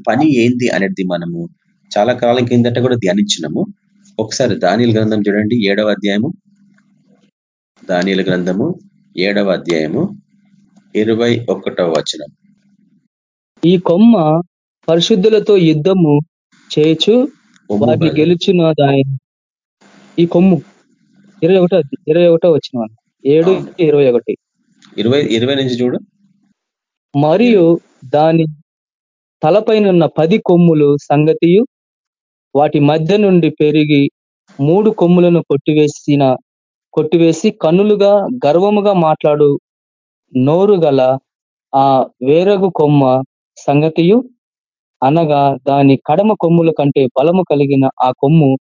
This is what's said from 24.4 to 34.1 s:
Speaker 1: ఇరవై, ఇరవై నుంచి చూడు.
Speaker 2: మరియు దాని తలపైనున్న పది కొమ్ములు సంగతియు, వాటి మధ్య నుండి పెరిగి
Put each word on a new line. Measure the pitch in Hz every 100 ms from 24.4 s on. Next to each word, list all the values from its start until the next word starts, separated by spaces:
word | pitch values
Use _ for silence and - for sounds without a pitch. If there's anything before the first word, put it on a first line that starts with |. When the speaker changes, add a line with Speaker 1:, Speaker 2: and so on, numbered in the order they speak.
| _ _ _ _ _ -
Speaker 1:
ఇరవై, | 107 139
ఇరవై | 147 113 123 139
నుంచి | 131 120
చూడు. | 123 156 - _ _ _ _ _ _ _ _ _ _ 143
Speaker 2:
మరియు | 151 180 247 208 165 170 - _ 131
దాని | 143 160 165 160 151 _ _ _ _ _ _ _ _
తలపైనున్న | 151 196 220 220 202 175 147
పది | - 160 220
కొమ్ములు | - 175 170 156 143 147
సంగతియు, | - 147 156 160 170 190 247 _ _ _ _ _ _ _ _ 135
వాటి | 147 151
మధ్య | 143 156 160 208
నుండి | 202 180 160
పెరిగి | 147 151 151 151 147 139